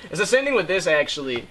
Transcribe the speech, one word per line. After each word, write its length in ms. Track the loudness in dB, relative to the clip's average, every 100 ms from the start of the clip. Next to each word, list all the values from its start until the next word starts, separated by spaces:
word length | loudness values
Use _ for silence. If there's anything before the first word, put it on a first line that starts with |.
It's 140 | -8 -4
the 60 |
same 220 | 2 2 2
thing 80 |
with 120 | 0 0
this, 200 | 0 2
actually. 600 | 2 2 -2 -4 -6 -8